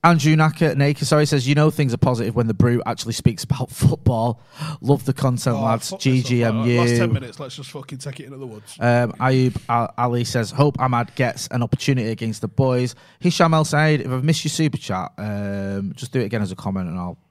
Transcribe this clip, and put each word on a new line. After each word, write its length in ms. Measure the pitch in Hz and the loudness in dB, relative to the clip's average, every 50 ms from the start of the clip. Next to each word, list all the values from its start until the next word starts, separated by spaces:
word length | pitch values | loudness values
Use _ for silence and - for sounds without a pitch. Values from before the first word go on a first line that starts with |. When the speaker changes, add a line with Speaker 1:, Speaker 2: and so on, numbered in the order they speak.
| - | 6
Speaker 1:
Andrew 320 | 165 170 156 127 156 156 | 6 6 6 4 4 4
Naka, 360 | 156 156 156 156 - 170 156 - | 4 4 2 2 2 0 0 2
Naka, 300 | 139 143 143 147 - 151 | 2 2 2 2 0 0
sorry, 220 | 123 160 151 147 | 2 4 2 4
says, 200 | 139 160 139 120 | 4 2 0 2
"You 60 | 131 147 | 2 2
know 160 | 147 151 156 | 4 4 2
things 240 | 147 - 147 131 117 | 2 2 0 0 2
are 40 | |
positive 360 | 113 - 135 127 113 117 104 107 | 2 2 2 2 0 -2 -2 -2
when 140 | 117 117 | 0 0
the 60 | 113 110 | 0 2
Brew 280 | - - 120 120 117 - | 2 2 2 4 0 -2
actually 260 | 113 120 - - 113 | -4 -6 -6 -6 -8
speaks 320 | 110 - - - 113 - - | -8 0 0 0 0 0 -4
about 260 | - - - 131 - | -4 -4 -4 -4 -10
<laughs> 0 | |
football. 720 | - - - - - - - - 123 110 113 123 120 - - _ - - 156 160 151 - | -6 2 2 2 2 2 0 0 0 2 0 0 -2 -4 -10 _ -16 -14 -12 -12 -12 -8
Love 240 | - 123 143 135 - | 2 2 2 2 2
the 100 | 139 135 | -2 -2
content, 440 | - - 131 123 120 - 127 117 | 0 0 0 0 0 0 -2 -2
Speaker 2:
Oh, 40 | 101 - | 0 0
Speaker 1:
lads. 260 | 113 113 113 - - | 0 0 0 -2 -8
Speaker 2:
fuck 100 | 190 190 | -10 -2
this 80 | - 135 127 127 | 0 2 2 2
up. 40 | 120 | 2
Speaker 1:
G 0 | |
G 200 | 120 127 120 117 | 0 0 2 2
M 180 | 113 107 113 113 | 2 0 0 0
U." 120 | 120 120 120 | 2 2 2
Speaker 2:
Last 160 | 120 120 120 | 4 4 4
ten 140 | 117 117 117 | 2 2 2
minutes, 260 | 113 - - 120 104 - | 0 -2 -4 -8 -14 -14
let's 160 | 147 131 - | -14 -14 -12
just 140 | - 135 - | -14 -16 -14
fucking 260 | - 143 131 131 147 | -14 -16 -14 -14 -14
take 240 | 127 135 143 135 - | -12 -12 -12 -12 -14
it 60 | 139 | -16
into 100 | - 139 | -16 -14
the 100 | 135 135 | -14 -14
woods. 300 | 123 110 107 104 - - - | -14 -14 -16 -18 -20 -8 -2
Speaker 1:
Um, 320 | - 120 120 120 123 113 - - | 2 2 4 4 2 0 -2 -2
Ayub 420 | 120 131 131 131 131 127 107 - - | 0 2 4 4 4 2 0 -2 -4
Al-, 260 | - 117 117 117 - - | 0 0 0 0 -2 -2
Ali 260 | - 120 123 120 120 120 | -2 0 0 0 -2 -2
says, 280 | - - 127 113 98 | -2 -2 -2 -2 -2
"Hope 280 | - 123 143 147 135 - | 2 2 2 2 2 0
Ahmad 340 | 131 127 123 117 117 98 - | 0 0 0 0 -2 -4 -2
gets 320 | - 131 120 - - - - | -2 -2 -2 -2 -6 -10 -6
an 120 | - 123 | -4 -4
opportunity 460 | 120 113 - - - - 135 127 110 110 | -2 -2 -2 -2 0 0 0 2 0 -2
against 300 | 113 - 127 113 107 - | -4 -4 -4 -6 -6 -6
the 80 | - | -8
boys." 480 | 104 - - 135 131 127 123 123 123 - - - - _ _ | -6 0 0 2 2 2 0 0 -2 -6 -10 -20 -20 _ _
Hisham 340 | - 180 165 - 175 165 160 | -2 -2 2 4 2 4 4
El 120 | 156 156 | 2 2
Said, 340 | - 156 147 156 156 151 143 | 2 2 2 2 4 2 2
if 100 | - 120 | 0 -2
I've 120 | 127 127 127 | -4 -2 0
missed 220 | 151 160 156 - | 0 0 0 -2
your 40 | 156 | -6
super 280 | 151 - 160 151 - | -2 0 0 0 0
chat, 340 | 123 - - 98 92 90 - _ | -4 -6 -6 -6 -4 -6 -8 _
um, 720 | - 101 107 104 101 101 101 101 101 98 98 98 98 98 95 - | -8 -8 -6 -6 -4 -4 -4 -4 -4 -4 -4 -4 -4 -6 -6 -8
just 180 | - - - - | -8 -12 -4 -2
do 80 | 131 | -2
it 40 | 117 | -2
again 160 | 101 110 113 | -2 -2 -2
as 100 | 104 90 92 | -4 -4 -6
a 20 | |
comment 340 | - - 101 95 95 92 87 | -6 -6 -6 -4 -4 -4 -6
and 80 | 82 | -6
I'll 200 | 90 87 90 85 _ _ _ | -6 -8 -8 -10 _ _ _